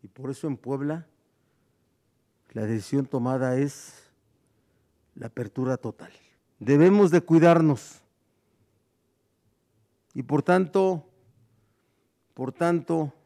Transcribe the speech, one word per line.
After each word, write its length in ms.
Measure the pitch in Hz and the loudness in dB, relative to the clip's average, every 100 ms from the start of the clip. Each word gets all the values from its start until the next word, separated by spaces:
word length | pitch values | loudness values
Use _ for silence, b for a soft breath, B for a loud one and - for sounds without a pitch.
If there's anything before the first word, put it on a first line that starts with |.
Y 60 | 107 | -20
por 220 | - 131 | -14 -12
eso 180 | 135 160 | -10 -8
en 80 | 131 | -10
Puebla, 500 | 120 135 143 165 165 _ _ _ _ _ _ _ _ _ _ _ _ _ _ | -8 -8 -6 -8 -12 _ _ _ _ _ _ _ _ _ _ _ _ _ _
la 120 | 120 | -8
decisión 440 | 107 113 - 139 135 | -6 -6 -4 -6 -4
tomada 500 | 135 120 131 131 127 | -6 -4 -4 -2 -2
es 380 | 143 - - - _ _ _ _ _ _ _ _ _ _ _ | -4 -8 -20 -20 _ _ _ _ _ _ _ _ _ _ _
la 120 | - 117 | -18 -16
apertura 500 | - 104 - 127 127 | -12 -12 -6 -4 -4
total. 340 | 117 - - - _ _ _ _ | -8 -14 -20 -20 _ _ _ _
Debemos 520 | 107 143 175 202 196 | 0 6 6 6 4
de 100 | 170 | 4
cuidarnos. 800 | - 165 170 170 160 131 - - _ _ _ _ _ _ _ _ _ _ _ _ _ _ _ _ _ _ _ _ _ | 4 4 6 6 2 0 -6 -20 _ _ _ _ _ _ _ _ _ _ _ _ _ _ _ _ _ _ _ _ _
Y 100 | - | -14
por 180 | 120 147 | -4 -2
tanto, 680 | 143 180 180 196 190 175 - _ _ _ _ _ _ _ _ _ _ _ _ | 2 0 0 0 0 -4 -10 _ _ _ _ _ _ _ _ _ _ _ _
por 180 | - 131 | -12 -12
tanto 600 | - 170 170 - 165 147 _ | -4 -2 -2 -2 -6 -6 _